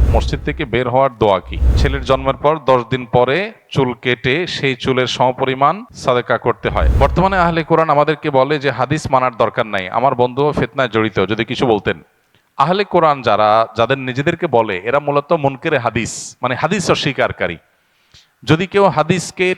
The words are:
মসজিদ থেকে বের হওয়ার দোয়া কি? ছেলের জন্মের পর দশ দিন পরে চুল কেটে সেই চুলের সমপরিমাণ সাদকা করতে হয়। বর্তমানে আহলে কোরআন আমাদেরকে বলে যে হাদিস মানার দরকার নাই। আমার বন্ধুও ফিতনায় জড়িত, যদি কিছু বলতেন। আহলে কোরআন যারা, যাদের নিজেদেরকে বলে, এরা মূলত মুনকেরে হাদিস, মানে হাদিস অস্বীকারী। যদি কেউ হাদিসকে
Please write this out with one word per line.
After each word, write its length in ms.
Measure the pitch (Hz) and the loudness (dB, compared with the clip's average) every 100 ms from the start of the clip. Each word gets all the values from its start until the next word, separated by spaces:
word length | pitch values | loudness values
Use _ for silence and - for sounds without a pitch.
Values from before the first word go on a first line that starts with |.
| - | 2
মসজিদ 320 | 113 - 139 | 2 0 -4
থেকে 220 | - 147 143 | -6 -6 -4
বের 240 | 117 123 | -2 0
হওয়ার 280 | 127 135 117 | 0 0 2
দোয়া 220 | 107 92 | 2 2
কি? 180 | - - - - | -2 0 2 4
ছেলের 240 | 143 135 | 2 0
জন্মের 340 | 131 135 135 127 | 0 0 0 0
পর 240 | 143 156 | 0 0
দশ 240 | 135 127 117 | 2 2 2
দিন 160 | 131 120 | -6 0
পরে 480 | 127 123 156 208 214 _ | 0 2 0 -4 -10 _
চুল 240 | - 131 | -2 -2
কেটে 540 | 117 127 120 131 147 180 | -2 -4 -2 -2 -2 -4
সেই 280 | - 143 123 | -4 -4 -2
চুলের 320 | - 127 123 | -2 0 0
সমপরিমাণ 760 | - 127 127 131 131 143 190 247 | 0 0 0 -2 0 0 0 -8
সাদকা 460 | - - 123 - 117 | -6 -2 0 0 -2
করতে 320 | 127 110 117 | -2 -2 -2
হয়। 200 | 101 80 - | 0 2 4
বর্তমানে 380 | 139 - 190 196 | 2 2 0 2
আহলে 260 | 170 165 | 0 0
কোরআন 260 | 151 160 160 | 0 0 2
আমাদেরকে 400 | 147 147 151 156 | 2 0 -2 0
বলে 300 | 135 135 156 | 0 2 0
যে 120 | 139 | -2
হাদিস 400 | 123 127 151 - | -2 -2 -4 0
মানার 240 | 135 127 113 | 0 0 0
দরকার 300 | 117 - 110 | -2 -2 -4
নাই। 240 | 101 92 | -4 -4
আমার 260 | 110 131 123 | -2 0 0
বন্ধুও 360 | 123 123 147 | -2 0 -2
ফিতনায় 380 | - 127 139 123 | -2 -4 -2 -2
জড়িত, 300 | 110 110 104 | 0 0 0
যদি 260 | 95 107 113 | -2 -2 -4
কিছু 220 | 123 131 | -2 0
বলতেন। 360 | 104 110 85 - _ _ _ _ - | 0 0 -6 -8 _ _ _ _ -2
আহলে 260 | 143 190 | 0 0
কোরআন 380 | 202 180 160 143 | 0 2 2 2
যারা, 460 | 120 101 107 110 113 110 | 0 2 4 4 2 0
যাদের 220 | 113 135 | 0 -2
নিজেদেরকে 500 | 127 123 143 170 175 | -4 -4 -2 -2 0
বলে, 300 | 120 110 90 | 0 0 -2
এরা 220 | 104 139 | -2 -2
মূলত 340 | 147 143 - | 0 -2 0
মুনকেরে 440 | 170 139 131 165 143 | 0 0 -2 -2 -2
হাদিস, 600 | 117 113 104 - - - | 0 -2 -4 -8 -14 -6
মানে 140 | 123 123 | -6 -2
হাদিস 360 | 160 202 180 | -2 0 0
অস্বীকারী। 680 | 165 147 127 113 - 90 85 _ _ _ _ _ _ _ _ 127 | 0 -2 0 -2 -2 -6 -6 _ _ _ _ _ _ _ _ 0
যদি 220 | 156 185 | 0 2
কেউ 180 | 202 196 | 2 2
হাদিসকে 680 | 143 151 180 - - 185 | 2 0 0 -4 -4 -2